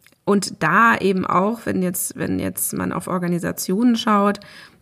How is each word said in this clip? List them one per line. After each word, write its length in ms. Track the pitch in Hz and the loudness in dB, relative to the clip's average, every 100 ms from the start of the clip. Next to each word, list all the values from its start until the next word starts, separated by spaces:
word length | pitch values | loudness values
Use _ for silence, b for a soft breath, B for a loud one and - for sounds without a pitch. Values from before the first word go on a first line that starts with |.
| _ _ | _ _
und 400 | - 202 190 - | 0 0 0 -2
da 320 | 151 190 233 220 | 2 4 4 4
eben 300 | 190 185 175 | 0 0 0
auch, 360 | 180 196 226 - | 2 0 -2 -2
wenn 160 | 190 | -2
jetzt, 320 | 180 185 - - | -2 -4 -6 -6
wenn 220 | 190 - | -4 -4
jetzt 320 | 190 185 - | -4 -6 -6
man 200 | 202 180 | -4 -4
auf 140 | - - | -4 -4
Organisationen 880 | 180 175 175 175 175 - 185 247 226 | -4 -2 -2 -4 -6 -4 2 2 2
schaut, 420 | 233 208 202 202 B B B B | 2 4 2 0 B B B B